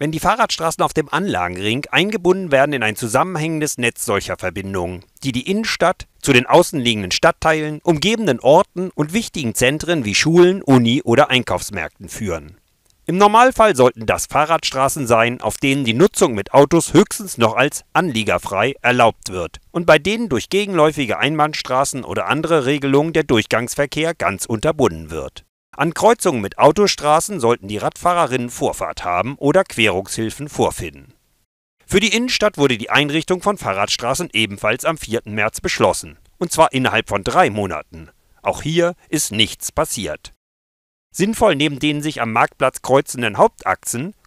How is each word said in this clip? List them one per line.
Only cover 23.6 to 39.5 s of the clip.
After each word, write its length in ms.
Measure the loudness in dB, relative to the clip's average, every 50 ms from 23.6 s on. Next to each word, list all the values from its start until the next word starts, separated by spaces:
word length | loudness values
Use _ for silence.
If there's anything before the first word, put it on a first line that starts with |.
| -2 -2 -4 -4 -4 -4 -2 -4 -4 -4
ganz 320 | -4 -2 -4 -4 -4 -4 -6
unterbunden 680 | -6 -4 -2 -2 -2 0 2 0 0 0 -4 -10 -10
wird. 320 | -8 -10 -10 -10 -14 -20 -20 _ _ _ _ _ -6
An 160 | -4 -4 -2
Kreuzungen 480 | 0 2 4 4 4 2 0 -2 -2 -2
mit 180 | -4 -6 0 4
Autostraßen 840 | 4 4 4 4 2 0 0 0 0 2 2 2 0 -2 -4 -2
sollten 260 | 0 0 0 0 -4
die 120 | -8 -8 -6
Radfahrerinnen 720 | -6 -6 -6 -2 -2 0 0 0 0 0 -2 -4 -4 -6
Vorfahrt 540 | -6 -4 -4 -4 -4 -4 -6 -8 -8 -8 -6
haben 300 | -4 -2 -2 -2 -4 -4
oder 280 | -2 0 2 2 2 0
Querungshilfen 840 | 0 0 0 0 2 0 0 -4 -6 -6 -6 -6 -6 -8 -10 -12 -8
vorfinden. 640 | -2 0 0 0 -2 -4 -10 -12 -14 -16 -20 -20 _ _ _ _ _ _ _ _ _ _ _ _ _ _ _
Für 140 | -2 0 0
die 140 | 2 2 0
Innenstadt 440 | 0 -2 -2 -2 0 0 0 0 2
wurde 200 | 0 2 0 -2
die 120 | -4 -2
Einrichtung 520 | 0 0 0 0 -2 -2 -2 -2 -4 -2
von 160 | -2 -2 -4 -2
Fahrradstraßen 720 | -4 -4 -2 -2 -2 -2 -4 -4 -4 -4 -4 -4 -4 -4
ebenfalls 520 | -2 -2 -2 -2 -4 -4 -2 -2 -2 -2 -2
am 120 | -4 -4
vierten 380 | -4 -6 -6 -6 -6 -6 -6 -4
März 260 | -2 -2 -2 -4 -6
beschlossen, 580 | -6 -6 -2 2 2 2 2 0 -6 -14 -18 _ _ _ _ -8
und 140 | -8 -2
zwar 200 | 2 2 2 2
innerhalb 360 | 2 0 0 0 0 0 -2 -2
von 160 | -4 -4 -2
drei 260 | 0 2 2 2 2
Monaten. 580 | 2 -2 -4 -4 -6 -8 -12 _ -18 -20 -20 -20 _ _ _ _ _ _
Auch 220 | -4 -4 -4 -4
hier 320 | -4 -2 0 0 0 0 -2 -6 _ _
ist 240 | -6 -4 -4 -2
nichts 400 | 0 0 0 0